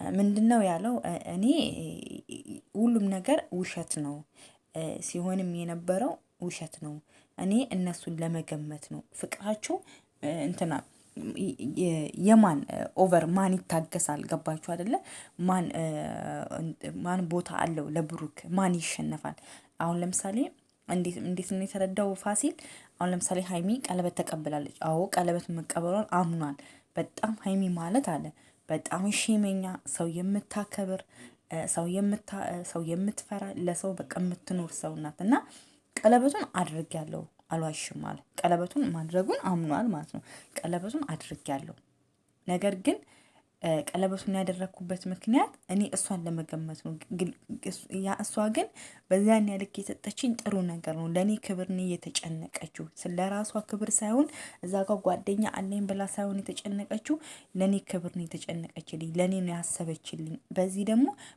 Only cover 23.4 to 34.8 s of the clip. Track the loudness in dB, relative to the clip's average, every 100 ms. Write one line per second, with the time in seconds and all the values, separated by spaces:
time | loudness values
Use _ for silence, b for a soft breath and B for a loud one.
23.4 | 0 0 0 0 0 0 0 0 -2 -2
24.4 | -2 -4 -4 -4 0 2 2 2 2 0
25.4 | -2 -6 -4 -2 0 0 2 2 2 0
26.4 | -2 -6 B B B -6 -6 -4 -4 -2
27.4 | 0 2 2 0 2 2 2 0 -4 -12
28.4 | b b -4 -4 -2 0 0 2 4 4
29.4 | 4 0 -2 -6 -6 -4 -2 -2 0 0
30.4 | -2 -6 -6 -4 -2 -4 -6 B B B
31.4 | -8 -6 -2 -2 0 2 2 0 -4 -6
32.4 | -4 -4 -4 -4 -2 0 0 -4 -6 -6
33.4 | -6 -4 -2 -2 -2 -4 -6 -2 -2 -2
34.4 | -4 -4 -4 -6